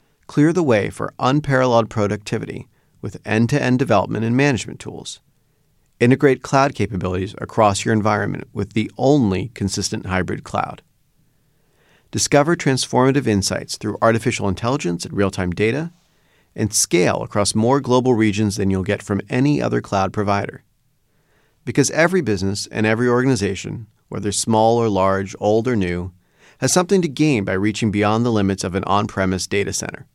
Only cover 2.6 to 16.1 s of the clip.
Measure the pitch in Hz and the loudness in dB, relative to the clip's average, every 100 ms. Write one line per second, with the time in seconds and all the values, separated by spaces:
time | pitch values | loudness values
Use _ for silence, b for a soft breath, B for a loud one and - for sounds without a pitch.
2.6 | - _ _ _ 120 - - 107 117 143 | -14 _ _ _ -12 -10 -2 0 2 2
3.6 | 127 123 123 104 101 110 113 123 143 107 | 2 2 2 2 2 -2 -2 2 2 0
4.6 | - - - - - - _ _ _ _ | -4 -14 -14 -14 -14 -16 _ _ _ _
5.6 | _ _ _ - 120 131 143 127 - 139 | _ _ _ 0 4 6 4 2 0 2
6.6 | 139 - 101 95 92 92 95 - - - | 2 0 -4 -4 -4 -4 -6 -8 -6 2
7.6 | 107 98 117 110 107 104 104 92 - 110 | 2 2 0 2 2 0 -2 -6 -8 -8
8.6 | 101 113 107 - 131 147 107 92 113 - | -6 -4 -4 0 2 4 4 0 -4 -4
9.6 | 98 - 95 110 95 92 90 101 - 104 | -4 -2 -4 -6 -4 -2 -2 -6 -6 -6
10.6 | - - - _ _ _ _ _ _ _ | -6 -8 -18 _ _ _ _ _ _ _
11.6 | _ _ _ _ _ 107 - 143 147 170 | _ _ _ _ _ -6 2 2 4 0
12.6 | 147 131 - 127 131 139 113 101 98 95 | 0 -2 0 2 4 2 2 0 0 -4
13.6 | - - 107 - 113 113 127 110 104 90 | -8 -8 -8 0 2 2 0 -2 -2 -2
14.6 | 117 143 175 175 - 101 98 98 90 87 | -2 -2 -2 -6 -6 -2 -2 -2 -4 0
15.6 | 110 135 170 - _ | 0 0 -6 -12 _